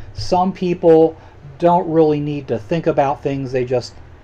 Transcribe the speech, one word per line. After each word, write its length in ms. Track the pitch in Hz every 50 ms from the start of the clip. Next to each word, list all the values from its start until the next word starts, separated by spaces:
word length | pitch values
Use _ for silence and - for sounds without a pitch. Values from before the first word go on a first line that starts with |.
| - - -
Some 400 | - - - 185 180 180 190 180
people 640 | - 185 180 175 175 - 170 160 160 165 160 160 - - - - - - - - -
don't 300 | 170 170 175 175 170 165
really 300 | 156 165 160 151 151 147
need 280 | 147 147 147 143 131
to 100 | 131 151
think 300 | 147 - - 175 165 160
about 340 | 165 151 143 143 135 147 -
things. 300 | - 147 139 139 135 123
They 140 | 131 131 123
just 280 | 123 131 120 113 - - - - - - -